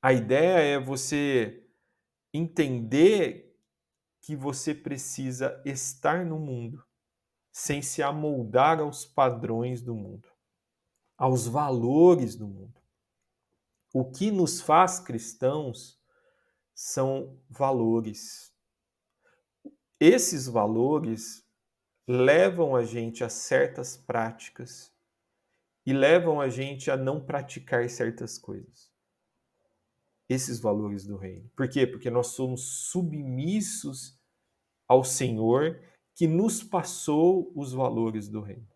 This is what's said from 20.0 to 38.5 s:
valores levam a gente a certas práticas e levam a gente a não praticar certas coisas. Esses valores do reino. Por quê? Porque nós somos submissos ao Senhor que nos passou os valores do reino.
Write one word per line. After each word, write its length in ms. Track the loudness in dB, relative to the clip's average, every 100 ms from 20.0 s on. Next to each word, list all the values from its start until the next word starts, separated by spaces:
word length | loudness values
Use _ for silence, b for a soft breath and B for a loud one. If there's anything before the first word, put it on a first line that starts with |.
| 6 6 2 -2 -2
valores 960 | 0 2 2 2 0 -2 -6 -10 -18 _ _ _ _ _ _ -4
levam 680 | 4 6 6 4 2 2 2
a 80 | 0
gente 380 | -4 -6 -6
a 60 | -8
certas 680 | -6 0 2 0 -2 -12 -14
práticas 960 | -6 -4 -4 -8 -20 -18 -18 -18 -20 _ _ _ _ _ _ _ _ _ -2
e 80 |
levam 460 | 4 6 6 4 0
a 100 | 0
gente 420 | -4 -8 -6 -2
a 60 | -2
não 220 | -2 -4
praticar 680 | -4 -6 -6 -14 -4 -2 -2
certas 480 | -2 -4 -4 -12 -12
coisas. 540 | -14 -14 -16 _ _ _ _ _ _ _ _ _ _ _ _ _ _ _ _
Esses 300 | -4 -2 -2
valores 460 | 0 0 -2 -6 -10
do 120 | -12
reino. 320 | -12 -14 -18 -6
Por 120 | -2
quê? 180 | 2 0
Porque 240 | 0 -2
nós 180 | 0 -2
somos 600 | -4 -4 -4 -8 -10 -6
submissos 1300 | -4 -4 -6 -6 -4 -2 -2 -2 -6 -10 -12 -16 _ _ _ _ _ _ _ _
ao 160 | 4
Senhor 800 | 4 -2 -2 0 2 2 2 -4 B B _ -2
que 120 | 2
nos 340 | 2 2 -2
passou 920 | -4 -4 -4 -8 -2 4 4 4 -2 -8
os 180 | -8
valores 540 | -2 -2 0 -2 -4 -8
do 140 | -10
reino. 260 | -10